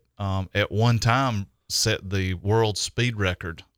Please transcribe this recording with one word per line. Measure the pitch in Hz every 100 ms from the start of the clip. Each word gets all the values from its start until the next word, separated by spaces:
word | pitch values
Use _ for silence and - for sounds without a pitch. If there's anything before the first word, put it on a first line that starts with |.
| _ _
um, | 98 95 95 101
at | 101
one | 101 117 117
time | 117 123 135 107 98 _ _
set | - 110 107 95
the | 98 92 90
world | 95 110 110 98
speed | - - 120 110
record | 95 90 90 82 -